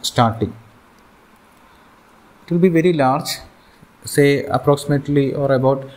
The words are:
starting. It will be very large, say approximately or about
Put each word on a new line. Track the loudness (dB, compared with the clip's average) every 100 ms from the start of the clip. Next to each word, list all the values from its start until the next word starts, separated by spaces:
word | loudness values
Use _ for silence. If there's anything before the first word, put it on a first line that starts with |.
starting. | -6 0 0 0 -6 -6 -20 _ _ _ _ _ _ _ _ _ _ _ _ _ _ _ _ _
It | -6
will | 0
be | 2
very | 2 2
large, | 2 0 0 -4 -12 -14 _ _ _ -20 _
say | -6 2 2 2
approximately | -2 -2 0 0 0 -2 0 0 0
or | -2 0
about | 2 2 0 -4